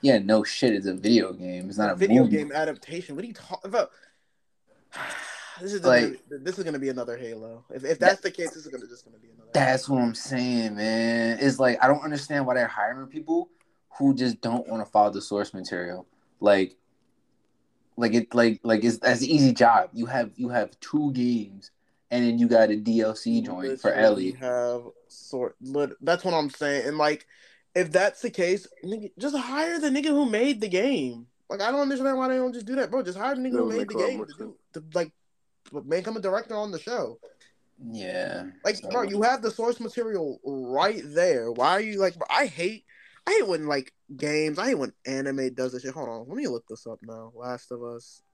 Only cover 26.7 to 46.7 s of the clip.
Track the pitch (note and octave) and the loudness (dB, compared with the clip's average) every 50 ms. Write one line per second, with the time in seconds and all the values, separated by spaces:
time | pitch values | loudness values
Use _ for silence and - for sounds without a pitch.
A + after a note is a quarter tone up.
26.7 | C#3+ C#3+ A2+ C3+ D3+ D#3 D3+ D3+ D3+ D3+ - _ _ _ _ _ _ _ _ _ | -2 -2 -2 -2 0 0 2 0 0 -2 -8 _ _ _ _ _ _ _ _ _
27.7 | _ F3+ F#3 D#3+ D3+ F3+ F#3 G#3+ G#3+ - - A#3 A3+ - F3+ F3 F#3 G3+ - - | _ -2 0 4 4 4 4 4 0 -2 -8 -8 -2 0 0 0 0 -2 -2 -10
28.7 | - _ - F3+ G#3 A3+ G#3 G3 _ - A3 C#4+ C#4 C#4+ B3 A#3+ C4 C#4+ D#4 E4 | -20 _ -10 -10 -10 -8 -10 -14 _ -6 -6 -4 -2 -2 -4 -4 -4 -2 -2 -2
29.7 | E4+ E4 D4 D4 C4 C#4+ C#4 D#4 D4 C#4+ D4 B3 G#3+ G#3+ A#3+ C#4+ C#4+ G#3+ G#3+ G#3 | -2 -2 -2 0 0 0 0 2 2 2 2 2 2 2 2 0 0 -2 -4 -2
30.7 | F3 F3+ G#3 C4+ C#4 G3 C#3 B2+ A#2+ A#2 A#2+ _ _ _ _ _ - G3 G3 A3+ | 0 0 2 2 0 0 -2 -4 -6 -10 -16 _ _ _ _ _ -8 -4 -2 -2
31.7 | C4 C#4+ C#4+ C4+ C#4 B3+ C4 C4+ C4+ C4 C4 C4 C4 B3+ B3+ B3+ A#3+ B3 A3 G3+ | 0 0 0 0 -2 -2 0 0 0 0 0 0 0 0 -2 -2 -4 -8 -8 -6
32.7 | B3+ C4 C4 - G#3+ C4+ C4 F3 F#3 F#3+ G#3 C4 C#4 B3+ B3+ C4 A#3+ A#3+ A#3 A3+ | -4 -4 -4 -2 -2 -4 -4 -4 -6 -6 -4 -4 -4 -4 -4 -2 -2 -2 -2 0
33.7 | A3 A#3 - - G#3+ A3+ - A#3 C4 - G#2+ - - - A2 - - _ _ _ | -2 -4 -4 -4 -4 -2 -2 -2 -2 -6 -10 -12 -12 -16 -16 -16 -16 _ _ _
34.7 | _ D#3+ D#3 D#3+ D#3 F3+ E3+ D#3 _ _ _ _ _ _ _ _ _ _ _ - | _ -18 -16 -6 -4 -4 -4 -4 _ _ _ _ _ _ _ _ _ _ _ -14
35.7 | - D3 C3+ C3+ D#3+ F3+ F#3 A3 A3+ A3+ F#3+ G3 F#3 G#3+ A3+ A3+ A3+ G#3 G#3 G#3+ | -14 -14 -6 -4 -4 -4 -4 -6 -10 -6 -4 -2 -2 -2 -4 -6 -8 -8 -6 -6
36.7 | F#3+ D#3+ - - A#3+ A#3+ D#3+ A2+ A#2 - - - _ _ _ _ _ _ _ _ | -8 -10 -8 -6 -6 -6 -6 -6 -8 -14 -20 -20 _ _ _ _ _ _ _ _
37.7 | _ _ C#3 A#2 A#2 - - F3+ F#3 F#3 F#3 - - - F2+ - F#3 - - G#3 | _ _ -16 -14 -12 -10 -10 -8 -6 -6 -6 -6 -6 -8 -10 -12 -16 -6 -4 -4
38.7 | G#3+ G3+ - F#3+ G3 B3 A3+ G3 G3+ G3+ G#3+ A#3 B3+ B3+ G#3+ A3 - - A3+ A#3 | -4 -2 -6 -4 -4 -2 -2 -2 0 2 2 2 2 2 -2 -6 -4 -2 -2 -2
39.7 | A#3+ - A#3 G#3+ - A#3+ A#3 A3 G#3+ F#3+ D#3+ D3 B2 - _ C3+ C#3 C3+ B2+ B2 | -2 -4 -6 -10 -6 -6 -6 -4 -4 -4 -4 -4 -8 -8 _ -8 -8 -8 -6 -2
40.7 | B2 C#3 E3+ G3+ A3+ G3+ A#2+ D3 D3 D#3+ F3 F#3 D#3 B2 A2+ A#2 A#2 A#2+ B2 D#3+ | 0 2 2 2 2 -2 -8 -4 0 2 4 4 4 2 0 -2 0 2 4 4
41.7 | F3+ G3+ A3 A3 G#3 G3 F#3+ F#3 F3 E3+ - - - E3 C#4+ A#3 D#3 D3+ E3+ F#3+ | 4 4 0 -2 -2 0 0 0 0 -2 -6 0 0 0 0 0 -2 -4 -6 -6
42.7 | A3 G#3 _ _ _ _ - - _ - _ - G4 A4 D#4 G3+ F3 D#3+ D#3 D3 | -6 -8 _ _ _ _ -20 -20 _ -10 _ 0 2 2 2 2 0 -2 -2 -2
43.7 | D3 C#3 C3 - _ _ _ _ C#3+ C3 D3 D3 D3+ D3+ D#3 D#3 D3+ D#3 G3+ B3+ | -2 -2 -4 -6 _ _ _ _ -12 -6 -4 -2 0 0 0 0 -2 -2 0 0
44.7 | C4 D#3+ C3+ A2+ - _ _ B2+ C3+ C3+ C#3 C#3 C#3 C#3 C3 C3 B2+ B2 B2+ B2+ | 0 0 -2 -6 -8 _ _ -6 -6 -4 -4 -4 -4 -2 -4 -4 -4 -4 -6 -6
45.7 | B2 B2 B2 C3 B2+ D#3+ C#3+ A#2 A#2 A2+ A2+ C3 E3+ B3+ D4+ G#3+ B2+ A#2 _ _ | -6 -8 -12 -12 -10 -10 -10 -10 -10 -12 -12 -12 -10 -6 -6 -4 -6 -6 _ _